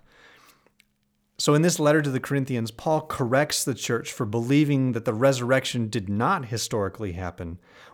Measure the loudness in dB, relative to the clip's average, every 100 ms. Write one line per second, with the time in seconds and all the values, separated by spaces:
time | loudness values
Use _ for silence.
0 | _ _ -20 -20 _ _ _ _ _ _
1 | _ _ _ -4 2 4 4 4 4 4
2 | 2 -2 -2 -2 -2 -4 -4 -4 -2 -2
3 | -2 -4 0 2 2 0 -2 -4 -2 -4
4 | -4 -6 -4 -2 2 4 4 4 2 0
5 | -2 2 2 2 2 2 2 -2 -2 -2
6 | -2 0 2 0 -2 -6 -4 -2 -2 -4
7 | -8 -6 -8 -8 -10 -12 _ -20 -20